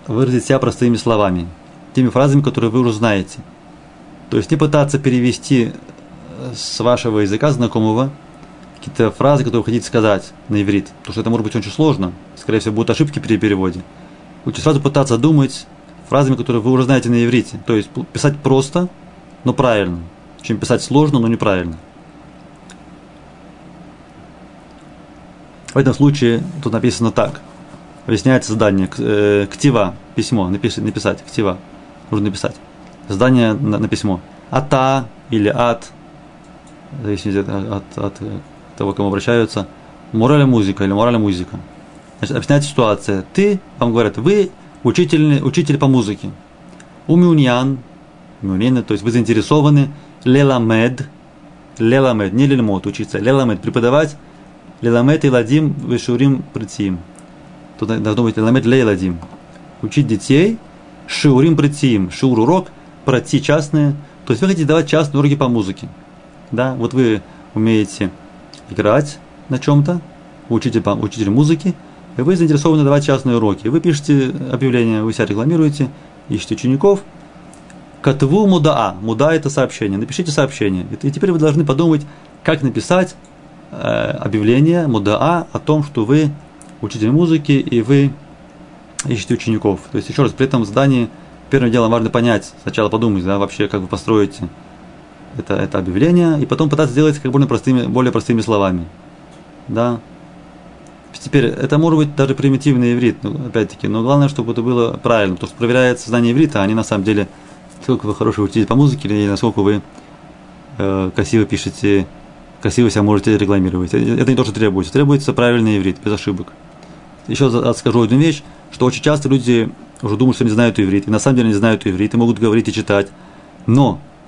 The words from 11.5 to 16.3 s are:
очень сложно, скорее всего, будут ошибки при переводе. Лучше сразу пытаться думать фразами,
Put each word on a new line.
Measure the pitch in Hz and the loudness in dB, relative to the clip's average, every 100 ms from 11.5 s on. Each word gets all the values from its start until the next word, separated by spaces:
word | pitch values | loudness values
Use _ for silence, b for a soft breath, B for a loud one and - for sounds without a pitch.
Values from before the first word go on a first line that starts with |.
| 117 | -6
очень | 101 | -6
сложно, | 98 156 139 92 90 - - | 0 0 0 -4 -8 -18 -12
скорее | - 110 | -2 -2
всего, | 113 107 | 0 -2
будут | 110 | -2
ошибки | 117 151 147 | 0 -2 -2
при | - 107 | -2 0
переводе. | 104 98 95 90 90 B B B B - - | 0 0 -2 -4 -12 B B B B -12 -10
Лучше | - | -2
сразу | - 143 | 0 0
пытаться | 160 143 135 117 | 0 0 0 2
думать | 143 151 135 - - - - - - | 2 4 2 -2 -16 -20 -20 -20 -4
фразами, | 131 135 | 0 2